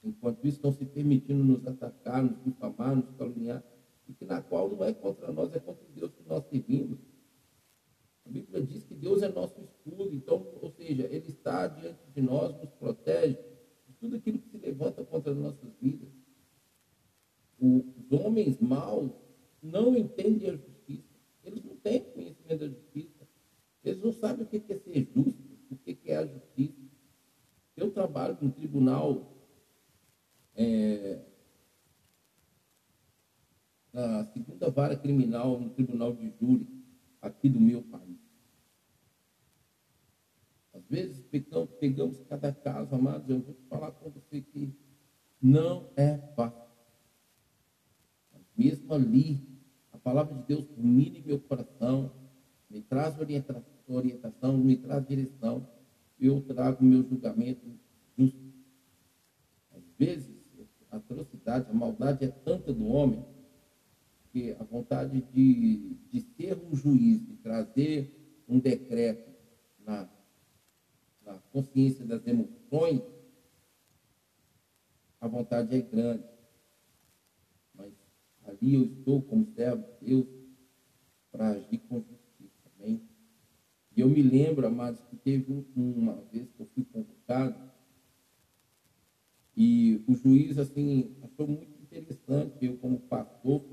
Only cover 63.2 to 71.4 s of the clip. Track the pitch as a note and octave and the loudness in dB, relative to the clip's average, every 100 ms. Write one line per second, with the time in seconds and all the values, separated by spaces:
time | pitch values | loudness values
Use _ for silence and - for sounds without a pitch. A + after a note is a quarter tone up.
63.2 | - - - _ _ _ _ _ _ _ | -8 -20 -20 _ _ _ _ _ _ _
64.2 | _ B2+ A#2 G#2+ A2 A#2 - C3+ C3+ C3 | _ -6 -6 -8 -10 -10 -4 -4 -2 -4
65.2 | - C3 C3 A#2+ A2+ G#2+ F#2+ C3 - A#2+ | 0 6 8 8 4 2 -2 -14 -8 -8
66.2 | - - F3 F3 - C#3+ C#3+ C3 A#2 A2 | -8 -10 -6 -6 -4 -2 4 6 6 4
67.2 | - - A2+ A2+ G#2+ C3 D3 D3+ C3+ - | 2 -14 -8 -6 -4 -2 0 -2 -6 -14
68.2 | - _ - B2+ C3 A#2+ - A#2 A#2 A2 | -20 _ 0 2 2 -2 -2 -2 -2 -2
69.2 | - - _ _ _ _ G#2 G#2 F#2+ _ | -12 -20 _ _ _ _ -10 -10 -10 _
70.2 | _ _ _ _ _ _ _ _ _ _ | _ _ _ _ _ _ _ _ _ _
71.2 | - F#2+ | -20 -20